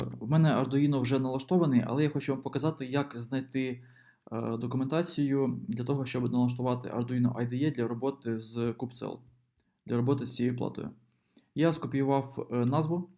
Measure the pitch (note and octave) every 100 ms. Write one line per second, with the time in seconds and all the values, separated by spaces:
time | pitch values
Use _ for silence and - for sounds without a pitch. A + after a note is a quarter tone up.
0 | B2 B2+ A#2 D#3 D#3+ A#2 B2 C#3 D3 C#3
1 | A#2+ C3+ C3 C3 - F3+ D#3+ B2 - C3
2 | D3+ D3 - C3+ C3 C3 D3 D#3 C3 C#3
3 | C#3 A#2+ A#2+ C3+ C3 C3+ C3 B2 - -
4 | - _ - A2+ A2+ A2+ A#2+ B2+ C3 D#3
5 | F3 - C#3+ C#3 C3+ B2 - A#2 B2 C3+
6 | B2+ B2+ A#2+ B2 B2 B2 B2+ B2 - A#2
7 | A#2+ B2+ B2 A#2 A#2+ B2 D3+ D3 A#2 A#2
8 | C3 C3+ A#2 A2+ A2+ A#2 A#2 A2+ B2 -
9 | G#2 E2+ - _ _ _ _ _ - A#2+
10 | B2+ C3+ A#2+ - A#2+ B2 - - - -
11 | _ _ _ _ _ - D#3+ D#3+ C3 C3+
12 | C3+ C#3 C3+ - - A#2+ A#2+ C#3+ D#3 F3
13 | F3